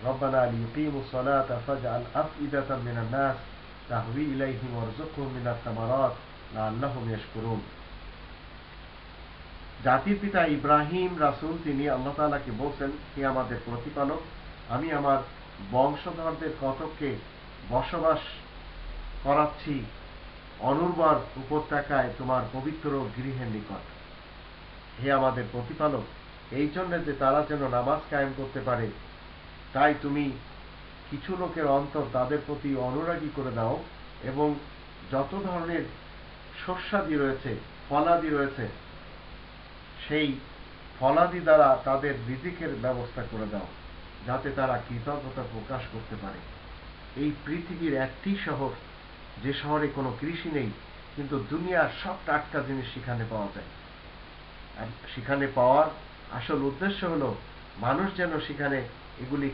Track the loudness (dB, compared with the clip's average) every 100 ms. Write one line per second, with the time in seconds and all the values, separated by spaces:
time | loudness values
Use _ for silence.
0 | -2 0 2 4 4 2 -2 0 0 0
1 | -2 0 4 4 4 -2 -2 -2 0 -2
2 | 0 -2 -2 -2 -2 0 0 -2 -2 -2
3 | 0 2 2 0 -8 -14 -16 -14 -4 -4
4 | -2 -2 0 0 0 -2 -4 -4 -4 -4
5 | -8 -6 -4 -2 -2 -2 -4 -2 2 4
6 | 4 2 -10 -16 -8 -2 -2 0 -2 -2
7 | -2 -4 -4 -6 -2 -2 -4 -12 -14 -14
8 | -14 -14 -14 -14 -16 -16 -16 -16 -16 -16
9 | -16 -16 -16 -16 -14 -14 -12 0 6 6
10 | 6 2 4 4 6 6 8 8 6 2
11 | 2 4 4 4 -2 -2 0 2 2 2
12 | 0 2 2 2 -2 -2 -2 -2 -4 -4
13 | -8 0 2 2 0 -2 -4 -6 -4 0
14 | 0 0 -6 -12 -14 -12 -4 -2 0 2
15 | 6 4 2 -10 -14 -12 0 4 4 4
16 | -4 -4 -2 -2 -4 -2 -2 -2 -4 -2
17 | -2 -2 -8 -16 -16 -12 0 0 2 4
18 | 6 4 2 -10 -14 -14 -14 -10 -10 -8
19 | -8 -2 4 6 6 2 -2 -2 -4 -10
20 | -14 -14 -14 -16 -14 -2 2 4 4 6
21 | 6 6 2 -8 0 0 2 0 2 4
22 | 2 0 0 0 0 -4 -4 -2 0 0
23 | 0 -4 -4 -4 -4 -4 -6 -8 -10 -14
24 | -16 -16 -16 -16 -16 -16 -16 -16 -14 -2
25 | 4 6 6 4 -2 -4 -4 2 2 2
26 | -4 -10 -16 -16 -4 0 0 0 0 0
27 | 0 4 6 6 4 2 2 2 4 2
28 | 2 0 0 -2 -4 -4 0 0 0 -4
29 | -12 -16 -16 -16 -16 -16 -2 6 6 6
30 | 2 2 0 -2 -8 -16 -16 -16 -16 -16
31 | -8 -6 -4 -2 -2 2 6 6 4 -2
32 | 0 2 2 2 0 -2 0 0 2 2
33 | 0 0 -2 -2 -2 2 2 0 -4 -12
34 | -14 -8 -4 2 4 2 -4 -14 -16 -16
35 | 0 0 2 0 -2 -2 0 0 -2 -8
36 | -16 -16 -16 -16 -14 -8 -4 -4 0 0
37 | 2 4 4 2 -2 -4 -8 -12 0 4
38 | 8 6 6 2 2 0 -6 -6 -14 -14
39 | -14 -16 -14 -14 -16 -16 -16 -16 -16 -10
40 | 0 2 2 0 -6 -14 -16 -16 -14 2
41 | 6 8 6 6 8 10 10 8 4 2
42 | 2 0 -2 -4 -4 -4 -4 0 0 0
43 | -4 -6 -6 -4 -4 -4 -6 -12 -14 -14
44 | -14 -8 -4 -2 -2 0 2 0 -2 -6
45 | -4 -4 -4 -6 -6 -6 -6 -6 -6 -8
46 | -8 -8 -8 -10 -12 -14 -14 -14 -14 -16
47 | -10 -2 -2 -2 -4 -4 -4 -2 0 2
48 | 0 -2 -2 0 0 -2 -2 -4 -12 -16
49 | -16 -16 -14 -6 -4 -2 2 2 2 0
50 | -2 -2 -4 -2 -2 -2 -2 -4 -12 -16
51 | -10 -6 -2 -2 0 -2 2 4 4 0
52 | -6 -4 0 0 2 -2 -2 -2 -4 -6
53 | -4 -4 -2 -4 -4 -6 -12 -14 -16 -16
54 | -16 -16 -16 -18 -16 -16 -14 -10 -10 -10
55 | -10 -6 0 2 4 8 8 10 6 2
56 | -12 -16 -10 -6 0 2 2 0 0 0
57 | 0 2 0 -2 -8 -16 -14 -2 2 2
58 | 2 0 0 0 -2 -2 0 0 -2 -10
59 | -14 -10 -2 0 0